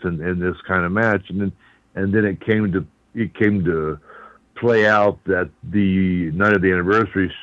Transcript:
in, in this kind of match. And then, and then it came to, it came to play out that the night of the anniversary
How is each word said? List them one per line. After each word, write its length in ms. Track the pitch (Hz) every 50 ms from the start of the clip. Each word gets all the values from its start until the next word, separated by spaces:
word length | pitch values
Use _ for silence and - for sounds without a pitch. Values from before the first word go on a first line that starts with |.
| -
in, 160 | 90 85 76
in 200 | 80 90 92 87
this 180 | 87 90 82 - -
kind 160 | - 92 92 87
of 80 | 87
match. 380 | 95 110 117 110 104 95 - -
And 100 | 90 98
then, 120 | 101 95 - _ _ _ _ _ _ _ -
and 180 | - 98 98 98
then 120 | 110 104
it 180 | 101 90 - -
came 280 | 117 107 107 107 95 85
to, 120 | 95 73 - _ _ _ _ -
it 200 | 113 113 82 -
came 280 | - 107 104 104 98 85
to 340 | 87 82 80 78 78 73 73 - - - - - - - _ _ _ _
play 300 | - 113 120 117 110 107
out 320 | 107 107 104 104 104 - - -
that 240 | - 92 90 90 76 - _ -
the 680 | 85 90 104 101 95 95 95 92 92 90 90 87 80
night 220 | 78 87 101 107 104
of 80 | 95 90
the 80 | 95 92
anniversary 580 | 90 87 92 104 110 110 95 - 95 95 82 - -